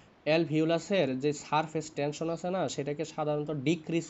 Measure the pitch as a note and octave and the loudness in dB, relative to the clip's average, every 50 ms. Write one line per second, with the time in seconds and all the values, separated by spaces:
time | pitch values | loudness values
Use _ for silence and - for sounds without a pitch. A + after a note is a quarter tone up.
0 | - - - _ _ D3 D3+ E3 E3+ D3 D3 D#3 D#3+ D#3+ E3 E3 E3 - G3+ F#3+ | -20 -20 -20 _ _ 2 2 4 2 2 2 4 4 4 2 2 0 2 2 2
1 | D#3+ C3 C3 C3 C3 D3+ D3 D3+ - - - D3+ D#3+ D#3 - D#3+ D#3 - - - | 4 2 0 0 0 0 0 0 -2 0 0 0 0 0 -2 -6 -6 -4 -4 -2
2 | C#3+ D3 D3 - E3 D#3+ E3+ E3 - F3+ F#3 F#3+ E3 D#3 - - C#3 C#3+ D3 D3+ | -2 -2 -2 -2 -2 -4 -2 -2 -2 -2 -2 0 -2 -2 -2 -4 -4 -4 -4 -4
3 | D#3+ D3 - - D#3 D3 D3+ D3 D3+ D3+ D#3 D3+ B2 C3+ - - D#3 - E3 E3+ | -6 -6 -4 -4 -2 0 0 0 -2 -2 -4 0 2 2 0 0 0 -2 -2 -2
4 | E3 | -2